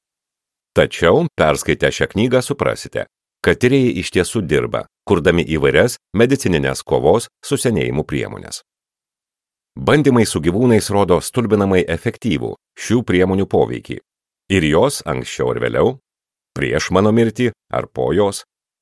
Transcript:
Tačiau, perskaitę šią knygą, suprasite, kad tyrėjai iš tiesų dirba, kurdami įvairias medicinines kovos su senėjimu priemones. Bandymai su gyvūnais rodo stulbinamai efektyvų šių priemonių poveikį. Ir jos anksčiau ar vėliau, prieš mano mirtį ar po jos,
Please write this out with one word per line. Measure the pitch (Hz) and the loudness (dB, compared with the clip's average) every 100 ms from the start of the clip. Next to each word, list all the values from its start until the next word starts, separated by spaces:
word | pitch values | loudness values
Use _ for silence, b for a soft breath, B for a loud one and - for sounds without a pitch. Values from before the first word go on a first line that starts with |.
| _ _ _ _ _ _ _ - | _ _ _ _ _ _ _ 0
Tačiau, | 71 - 82 135 165 - | 0 2 2 2 0 0
perskaitę | 80 71 - 76 71 | 0 0 -2 0 0
šią | - - | -2 -4
knygą, | 95 123 127 | -2 0 0
suprasite, | - - 71 55 - - - _ _ _ | -2 -4 -4 -4 -8 -10 -10 _ _ _
kad | - 85 | -2 0
tyrėjai | 123 139 123 80 | 2 2 2 -2
iš | 90 92 | -4 -2
tiesų | 87 117 82 | -2 -2 -2
dirba, | 73 60 57 - _ - | -2 -2 -6 -8 _ -2
kurdami | 92 78 85 | 0 2 2
įvairias | 76 78 69 69 117 - _ 95 | 0 0 2 2 2 -2 _ 0
medicinines | 120 135 104 82 67 67 | 2 2 0 0 0 -4
kovos | - 67 65 104 - _ | -4 0 2 2 0 _
su | - 139 | -6 -4
senėjimu | 127 104 62 67 76 | -2 -2 -2 -4 -4
priemones. | 69 50 50 50 - _ _ _ _ _ _ _ _ _ _ _ - | -6 -6 -10 -14 -16 _ _ _ _ _ _ _ _ _ _ _ -6
Bandymai | 65 139 139 123 107 | 2 4 4 4 2
su | 92 | 0
gyvūnais | 78 92 127 110 - | -2 2 4 2 2
rodo | 101 95 87 | 0 2 2
stulbinamai | - - 113 107 98 92 | 0 -4 0 2 2 2
efektyvų | 82 82 120 - 117 73 57 50 _ | 0 -2 -6 -6 -4 -4 -6 -10 _
šių | - - 113 | -14 -2 -2
priemonių | 113 90 92 95 95 | 2 2 2 0 0
poveikį. | 95 60 60 - - _ _ _ _ - | 0 0 -2 -10 -14 _ _ _ _ -2
Ir | 98 78 | 0 2
jos | 78 127 - | 2 2 -2
anksčiau | 80 67 62 - 64 | -8 -8 -8 -6 -4
ar | 58 | -2
vėliau, | 60 58 90 127 _ _ _ _ _ - | -2 0 0 -2 _ _ _ _ _ -6
prieš | 135 - - | -4 -4 -2
mano | 92 104 | 2 2
mirtį | 113 113 - 123 - _ | 2 2 0 -4 -4 _
ar | 64 - | -6 -6
po | - 62 | -4 -2
jos, | 85 101 101 - _ _ _ | 0 0 -2 -14 _ _ _